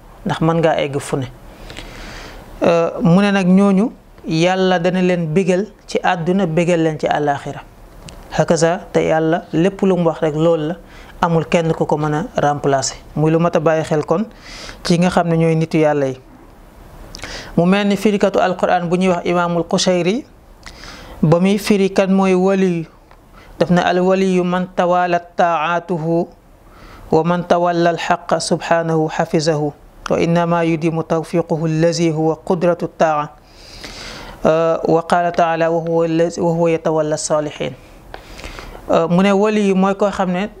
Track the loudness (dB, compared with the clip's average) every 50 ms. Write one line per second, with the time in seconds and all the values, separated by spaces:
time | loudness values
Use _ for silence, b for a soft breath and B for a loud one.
0 | -20 -20 -18 -10 -6 -6 -4 0 0 0 2 2 2 2 2 0 -2 -4 -4 -6
1 | -6 -4 -4 -4 -6 -6 -10 -16 -20 -20 B B B B B B B B B B
2 | B B B B B B B B B B -8 -2 0 2 2 2 0 0 -2 0
3 | 2 4 4 4 4 2 2 2 2 4 4 4 4 4 4 2 2 0 -4 -8
4 | -20 -20 -20 -16 -8 -4 -2 2 2 2 2 2 2 2 2 2 2 0 0 2
5 | 2 2 2 0 -2 0 0 0 2 2 2 0 -2 -4 -8 -18 -12 -8 -6 -2
6 | 0 0 0 0 0 0 0 0 0 0 0 0 2 2 2 2 2 0 -2 -2
7 | -2 -2 0 0 0 -2 -2 -2 -6 -10 -12 -14 -16 -20 -20 -20 -20 -20 -20 -20
8 | -20 -20 -20 -20 -18 -6 -2 -2 0 2 2 2 2 2 0 -2 -4 -4 -2 0
9 | 0 2 2 0 0 0 0 -2 -4 -4 -2 0 0 0 0 0 0 0 2 2
10 | 2 0 0 0 -2 -2 0 2 2 2 2 2 0 -4 -6 -8 -12 B B B
11 | B B B B 0 0 2 0 0 0 0 0 0 0 -2 -2 -2 -2 -2 -2
12 | -2 -2 -2 -2 -4 -4 -4 -2 0 0 0 0 0 0 0 0 -2 -4 -8 -12
13 | -14 -10 -4 -2 0 2 2 2 2 0 0 0 2 2 2 0 0 -2 -2 -2
14 | 0 0 -2 -2 -2 -4 B B B B B B B B B B B 0 2 2
15 | 2 2 2 2 2 2 2 2 2 2 2 0 0 0 0 2 2 2 2 2
16 | 0 -2 -4 -6 -12 -20 -20 -20 -20 -20 -20 -20 -20 -20 -20 -20 -20 -20 -20 -20
17 | -20 -18 -18 B B B B B B B B 0 2 2 2 2 2 0 0 0
18 | 2 2 2 2 2 2 2 2 2 2 0 0 0 2 2 0 0 0 0 0
19 | 2 2 0 0 0 0 0 0 0 0 0 -2 -2 0 -2 0 0 2 0 2
20 | 2 0 -2 -2 -4 -10 -16 -20 -20 -20 -20 -20 -20 B B B B B B B
21 | B B B B B 4 4 4 4 4 2 0 2 2 2 2 2 2 2 0
22 | 2 2 2 2 4 4 2 2 2 2 2 2 2 2 0 -2 -4 -8 -14 -20
23 | -20 -20 -20 -20 -20 -20 -20 B B B B -4 0 2 2 2 4 2 2 2
24 | 2 2 2 2 2 2 2 2 0 0 0 -2 -2 -4 -2 0 0 2 2 2
25 | 2 2 0 -2 -2 -4 -2 0 2 2 2 0 0 0 -2 -2 -2 -4 -4 -4
26 | -2 -2 0 0 -2 -4 -8 -18 -20 -20 -20 -20 -20 B B B B B B B
27 | B B B 0 0 0 0 -2 0 0 0 2 2 0 2 2 2 2 0 0
28 | -2 -2 -2 -4 -2 -2 -2 -2 -2 -2 -4 -2 0 0 0 0 0 0 0 0
29 | -2 -2 -2 -4 -4 -2 -2 -2 0 0 -2 -2 -2 -4 -6 -8 -16 -20 -20 -14
30 | -6 -4 -2 0 0 2 2 0 0 0 0 0 0 0 0 0 -2 -2 -2 -2
31 | -4 -2 -2 -4 -4 -2 -2 -2 -2 -2 -2 -2 -2 -2 0 2 2 2 2 2
32 | 0 0 0 0 0 -2 -2 -2 -2 -2 -2 0 2 0 0 0 -4 -6 -2 0
33 | 0 2 2 0 -2 -4 -8 -16 B B B B B B B B B B B B
34 | B B B B B B B B B 2 2 2 2 0 0 0 0 0 0 0
35 | 2 2 0 0 0 0 0 2 2 2 2 0 0 0 0 -2 -2 -2 0 0
36 | 0 0 2 0 0 0 0 -2 -2 0 0 2 2 2 2 0 0 0 0 0
37 | 0 0 -2 -4 -2 -2 -2 -2 -2 -4 -6 -8 -8 -8 -8 -10 B B B B
38 | B -20 -20 B B B B B B B B B B B B B B 0 0 2
39 | 2 2 2 2 2 4 2 2 2 2 0 0 0 2 2 2 2 0 0 0
40 | 0 -2 0 -2 -2 -2 -2 -4 -4 -6 -10 -14